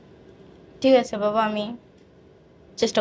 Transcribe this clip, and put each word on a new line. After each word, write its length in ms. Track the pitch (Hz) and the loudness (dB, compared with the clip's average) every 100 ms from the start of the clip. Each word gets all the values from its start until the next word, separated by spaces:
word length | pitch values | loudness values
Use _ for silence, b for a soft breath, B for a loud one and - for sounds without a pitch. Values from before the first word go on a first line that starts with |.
| - - - - - - - - | -20 -20 -20 -20 -20 -20 -20 -2
ঠিক 120 | 262 254 | 4 4
আছে 120 | 233 214 | 2 -4
বাবা, 160 | 208 220 214 | -2 -2 -2
আমি 140 | 214 208 240 - _ - - - - _ _ - - | -4 -8 -12 -20 _ -20 -20 -20 -20 _ _ -20 -4
চেষ্টা 200 | 226 226 | -2 0